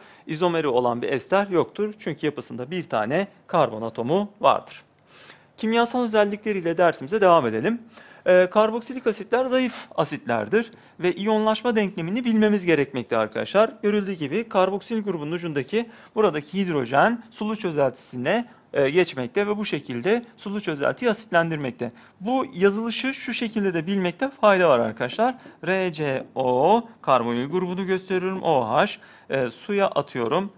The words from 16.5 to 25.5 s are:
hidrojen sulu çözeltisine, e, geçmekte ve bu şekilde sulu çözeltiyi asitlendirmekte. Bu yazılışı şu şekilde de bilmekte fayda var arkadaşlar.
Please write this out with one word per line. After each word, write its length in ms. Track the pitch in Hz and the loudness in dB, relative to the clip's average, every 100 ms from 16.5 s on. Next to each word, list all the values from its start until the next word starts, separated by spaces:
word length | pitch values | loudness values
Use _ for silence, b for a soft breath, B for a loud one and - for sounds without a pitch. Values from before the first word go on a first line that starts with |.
hidrojen 680 | 190 185 147 117 135 190 233 B | -4 -2 0 2 4 4 2 B
sulu 240 | - 214 214 | -8 -6 -4
çözeltisine, 920 | 185 147 139 - - 127 127 220 240 B B | -4 0 0 -2 -10 -6 -2 -2 -4 B B
e, 160 | 143 139 | 0 2
geçmekte 580 | 165 175 135 120 202 202 | 2 0 -2 -4 -2 -2
ve 100 | 208 | -2
bu 80 | 208 | -4
şekilde 600 | 156 - 120 151 233 233 - | -6 -6 -6 -2 -2 -2 -14
sulu 240 | 202 202 | -10 -6
çözeltiyi 500 | 190 147 135 135 240 | -6 -2 -2 0 -2
asitlendirmekte. 800 | 208 - 175 165 156 135 117 117 B B _ | -4 0 0 2 -2 -6 -6 -10 B B _
Bu 260 | 190 262 - | -4 -4 -4
yazılışı 600 | 175 196 202 226 220 262 | 0 0 2 -4 -4 -6
şu 200 | 277 - | -6 -8
şekilde 400 | 226 233 220 196 | -6 -6 -2 -2
de 140 | 170 160 | -2 -2
bilmekte 420 | 196 180 170 269 | -2 -2 -2 -6
fayda 400 | - 214 190 175 | 2 4 6 6
var 100 | 123 | 4
arkadaşlar. 560 | 113 110 127 - 240 247 B | 2 -2 -6 0 -2 -2 B